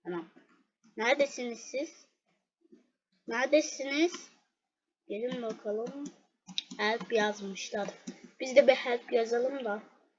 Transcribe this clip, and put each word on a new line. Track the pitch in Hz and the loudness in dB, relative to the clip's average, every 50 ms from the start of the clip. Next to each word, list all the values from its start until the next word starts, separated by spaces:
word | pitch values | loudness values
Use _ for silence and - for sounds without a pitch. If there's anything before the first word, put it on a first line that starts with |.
| _ | _
Tamam. | 175 180 170 170 - _ - _ _ _ _ _ _ _ _ _ - _ | -6 -6 -6 -8 -12 _ -20 _ _ _ _ _ _ _ _ _ -16 _
Neredesiniz | 220 220 240 277 285 285 277 - - 247 240 233 220 | -2 0 2 4 2 2 0 0 -8 -8 -8 -8 -10
siz? | - - - 262 311 - - - - _ _ _ _ _ _ _ _ _ _ _ _ _ - - _ _ _ _ _ _ _ _ _ - | -12 -8 -6 -6 -6 -6 -10 -20 -20 _ _ _ _ _ _ _ _ _ _ _ _ _ -20 -20 _ _ _ _ _ _ _ _ _ -6
Neredesiniz? | 226 233 262 262 285 311 302 - - - 269 277 277 294 330 349 - - - - _ _ _ _ _ _ _ _ _ _ _ _ _ _ _ - | 0 0 2 6 6 4 4 2 -6 -6 -4 -2 2 4 2 2 2 -6 -16 -20 _ _ _ _ _ _ _ _ _ _ _ _ _ _ _ -10
Gelin | 202 208 233 247 254 247 | -6 -4 -4 -4 -4 -4
bakalım. | 233 220 220 - - 214 208 220 233 254 277 285 285 285 - _ _ _ _ _ _ - 185 - - - - - | -6 -6 -8 -6 -6 -4 -4 -4 -4 -6 -8 -10 -10 -12 -12 _ _ _ _ _ _ -8 -8 -8 -8 -8 -6 -2
Help | 208 214 226 240 196 - | 0 0 0 -2 -2 0
yazmışlar. | 233 214 208 214 202 202 202 196 190 - - - - 214 202 190 - - - - - - - - _ _ | 0 2 2 2 -2 -4 -8 -10 -8 -10 -10 -6 -4 -4 -4 -4 -8 -12 -16 -16 -16 -16 -20 -20 _ _
Biz | 254 262 247 | -8 6 8
de | 269 254 | 8 8
bir | 254 254 | 8 6
help | 254 - 254 240 240 - - | 4 2 -2 -2 -4 -2 0
yazalım | 247 233 226 220 233 240 247 262 277 269 247 | 0 0 2 2 0 0 0 -2 -2 -4 -4
da. | 214 202 214 - - _ _ _ _ _ | -4 -4 -6 -8 -16 _ _ _ _ _